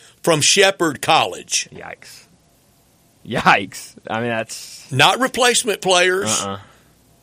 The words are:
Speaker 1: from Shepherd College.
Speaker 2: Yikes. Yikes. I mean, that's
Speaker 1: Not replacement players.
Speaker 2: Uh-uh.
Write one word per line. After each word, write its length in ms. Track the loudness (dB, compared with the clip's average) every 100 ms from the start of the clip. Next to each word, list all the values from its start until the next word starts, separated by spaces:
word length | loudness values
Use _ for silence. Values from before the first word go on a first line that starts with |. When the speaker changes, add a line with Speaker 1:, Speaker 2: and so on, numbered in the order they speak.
| -20 _
Speaker 1:
from 180 | 0 2
Shepherd 640 | 2 4 4 2 -2 -2
College. 640 | 2 2 2 -4 -8 -6 -6
Speaker 2:
Yikes. 540 | -14 -18 -18 -20 -20 _ _ _ _ _ _ _ _ _ _ -10
Yikes. 680 | -2 2 2 0 -12 -20 -20 -8
I 120 | -6
mean, 100 | -4
that's 600 | -4 -6 -12 -16 -20 -10
Speaker 1:
Not 300 | 2 2 4
replacement 600 | -2 0 2 2 -2 -4
players. 640 | 0 2 2 0 -2 -4
Speaker 2:
Uh-uh. 160 | -4 -10 -14 _ _ _ _ _